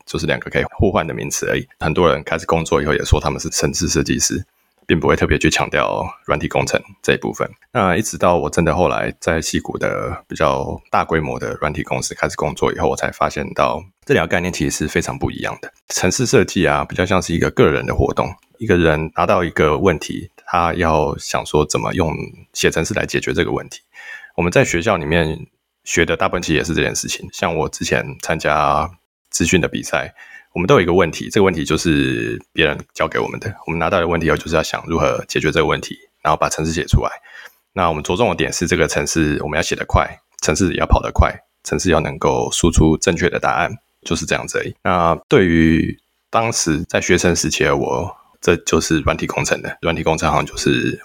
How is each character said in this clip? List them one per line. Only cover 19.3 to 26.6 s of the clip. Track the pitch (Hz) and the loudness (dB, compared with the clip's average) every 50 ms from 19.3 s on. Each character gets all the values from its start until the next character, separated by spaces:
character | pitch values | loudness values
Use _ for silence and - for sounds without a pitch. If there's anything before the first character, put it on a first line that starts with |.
| 101 92 | 2 2
一 | 87 82 | 2 0
个 | - - 82 76 76 67 | 0 2 2 2 2 4
问 | 90 95 80 76 | 2 2 2 2
题， | - - - - - - - - _ | -2 -8 -8 -10 -10 -12 -16 -20 _
他 | - - 87 85 82 85 | -2 0 2 2 2 0
要 | 85 85 80 78 76 73 73 - - | 0 2 2 4 2 2 0 -2 -6
想 | - - - - - | -6 -4 -4 -4 -4
说 | - - 76 76 | 0 0 0 2
怎 | - - 62 | 2 0 -2
么 | 55 - - | -2 -2 -2
用 | 92 85 78 78 - - - - - - _ | 0 0 -2 -2 -6 -8 -12 -14 -20 -20 _
写 | _ - - 80 | _ 0 0 0
程 | - 82 80 | 2 0 -2
式 | - 107 | -2 -2
来 | - 78 | -4 -4
解 | - - - | -2 -2 -4
决 | - - | -2 -2
这 | 67 87 82 | 0 0 0
个 | 52 | 0
问 | - - - - | -2 -4 -6 -10
题。 | - - _ _ _ - - - - - - - _ | -16 -20 _ _ _ -20 -18 -18 -18 -18 -18 -10 _
我 | - | -2
们 | 87 87 | -2 2
在 | - 143 127 | 4 4 4
学 | - - 85 | 4 2 0
校 | 82 113 101 | 0 0 0
里 | 85 73 | 0 0
面 | 73 85 85 80 78 80 80 78 - _ _ _ _ _ _ _ | 2 2 2 2 2 -2 -6 -10 -16 _ _ _ _ _ _ _
学 | - - 85 82 | -4 0 0 2
的 | 82 85 | 2 2
大 | - 95 95 | 0 0 0
部 | - | 0
分 | 90 | -2
其 | 87 - | 0 0
实 | 78 | 0
也 | 67 | 0